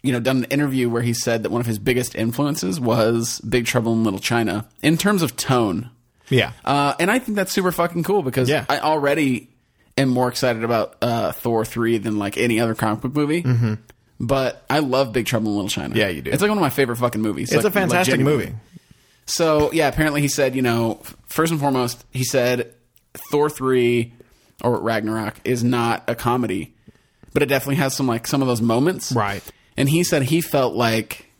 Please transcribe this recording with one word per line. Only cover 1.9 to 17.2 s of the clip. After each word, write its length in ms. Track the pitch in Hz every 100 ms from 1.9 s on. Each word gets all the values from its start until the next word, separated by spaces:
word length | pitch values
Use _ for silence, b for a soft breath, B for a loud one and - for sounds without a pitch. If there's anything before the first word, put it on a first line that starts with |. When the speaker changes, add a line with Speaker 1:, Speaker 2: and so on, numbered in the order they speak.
| 123 117
Speaker 1:
influences 680 | - 113 120 147 139 185 175
was 600 | 120 117 110 117 117 -
Big 260 | 120 123 113
Trouble 260 | 127 113
in 100 | 113
Little 160 | 113 95
China 460 | - 117 107 104 - _
in 160 | 147 160
terms 240 | 202 202
of 160 | 151 -
tone. 540 | - 127 110 87 120 _ _ _ -
Speaker 2:
Yeah. 220 | 127 101 -
Speaker 1:
Uh, 300 | - 143 143 -
and 120 | 175
I 80 | 240
think 180 | 240 208
that's 160 | 185
super 180 | - 185
fucking 300 | 170 170 170
cool 180 | 165 202
because 260 | 135 131 127
Speaker 2:
Yeah. 160 | 147 143
Speaker 1:
I 80 | 139
already 720 | 156 156 139 151 139 123 - _ _ _ _ -
am 100 | 135
more 200 | 123 123
excited 360 | - 127 113
about, 320 | 113 117 - -
uh, 300 | 120 117 98
Thor 340 | - 120 113 113
three 320 | 117 117 117
than, 200 | 107 104
like, 200 | 101 -
any 200 | 120 113
other 140 | 117
comic 280 | 110 110 107
book 120 | 131
movie. 280 | 147 147 165
Speaker 2:
Mm-hmm. 320 | 127 120 117 107 - - _ _
Speaker 1:
But 440 | 117 135 92 - _
I 80 | 143
love 340 | 143 127 135
Big 140 | 123 110
Trouble 240 | 120 110
in 40 | 101
Little 120 | 92
China. 260 | - 69
Speaker 2:
Yeah, 140 | 113 101
you 140 | 78
do. 80 | 62
Speaker 1:
It's, 100 | 143
like, 80 | 208
one 80 | 208
of 40 |
my 80 | 151
favorite 260 | - 127 120
fucking 240 | 123 107